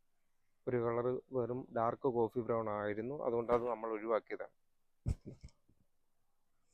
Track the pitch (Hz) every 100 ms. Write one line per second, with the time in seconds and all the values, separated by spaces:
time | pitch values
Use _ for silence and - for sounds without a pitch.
0 | _ _ _ _ _ _ - 123 117 117
1 | 120 127 - 131 117 123 - 120 113 117
2 | 139 120 110 123 113 113 110 104 104 104
3 | 117 147 131 117 113 120 120 110 113 110
4 | 110 107 - 104 101 _ _ _ _ _
5 | - - - - - _ _ - _ _
6 | _ _ _ _ _ _ _